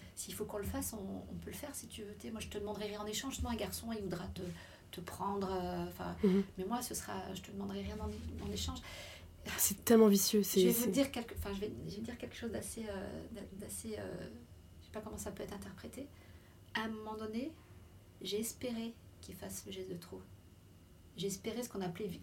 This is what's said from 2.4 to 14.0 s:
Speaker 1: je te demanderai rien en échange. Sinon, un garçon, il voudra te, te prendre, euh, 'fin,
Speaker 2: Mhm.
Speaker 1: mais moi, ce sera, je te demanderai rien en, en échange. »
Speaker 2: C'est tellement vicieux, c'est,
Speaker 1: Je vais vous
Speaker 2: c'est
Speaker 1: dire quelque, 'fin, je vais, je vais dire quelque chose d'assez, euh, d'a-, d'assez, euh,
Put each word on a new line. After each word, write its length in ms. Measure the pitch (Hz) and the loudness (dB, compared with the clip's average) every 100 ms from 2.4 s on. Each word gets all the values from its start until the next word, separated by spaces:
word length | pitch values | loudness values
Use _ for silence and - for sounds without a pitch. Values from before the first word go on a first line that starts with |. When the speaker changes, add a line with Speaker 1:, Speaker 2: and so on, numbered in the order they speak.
Speaker 1:
je 80 | - | -4
te 100 | 208 | -2
demanderai 280 | 202 202 208 | -2 -2 -2
rien 140 | 208 | -2
en 60 | 214 | -2
échange. 300 | 220 269 - | 0 -2 0
Sinon, 140 | 247 | 0
un 40 | |
garçon, 380 | 220 196 - 226 | 0 -2 -2 -4
il 100 | 220 | -2
voudra 240 | 190 170 175 | -2 -2 -4
te, 160 | 185 175 165 - - - | -4 -4 -6 -12 -18 -12
te 100 | - | -10
prendre, 480 | 170 - 196 202 190 | -8 -4 0 2 2
euh, 340 | 185 180 175 175 | 2 0 0 -2
'fin, 240 | - 175 175 | -4 -4 4
Speaker 2:
Mhm. 180 | 202 196 196 - | 8 8 4 -2
Speaker 1:
mais 60 | |
moi, 180 | 190 247 | -2 0
ce 120 | 247 | -2
sera, 180 | - - 196 190 | -4 -4 -4 -4
je 100 | 196 | -8
te 100 | - | -8
demanderai 300 | 196 196 196 | -6 -4 -4
rien 140 | 196 214 | -4 -4
en, 100 | 214 214 214 196 | -4 -4 -6 -4
en 80 | 202 | -4
échange. » 260 | 202 - 262 - - - - - - - - | -2 -2 -4 -8 -10 -12 -14 -16 -12 -6 2
Speaker 2:
C'est 280 | - 196 | 2 4
tellement 240 | - 226 214 | 10 12 12
vicieux, 340 | 196 - 208 | 10 8 6
c'est, 180 | 196 190 | 6 8
Speaker 1:
Je 60 | 185 | 8
vais 60 | |
vous 120 | 233 240 | 8 6
Speaker 2:
c'est 40 | |
Speaker 1:
dire 220 | 262 269 | 4 4
quelque, 240 | 240 226 - | 0 -6 -6
'fin, 160 | 202 | -4
je 60 | 196 | -2
vais, 120 | 214 233 160 | -2 -4 -6
je 60 | |
vais 80 | 208 | -6
dire 160 | 226 240 | -6 -6
quelque 160 | 240 - | -8 -6
chose 140 | 233 | -4
d'assez, 320 | 214 214 226 220 | -4 -4 -6 -4
euh, 340 | 196 - - - | -4 -4 -6 -8
d'a-, 280 | 202 196 196 | -10 -10 -10
d'assez, 300 | 202 - 226 | -8 -8 -6
euh, 280 | 208 | -6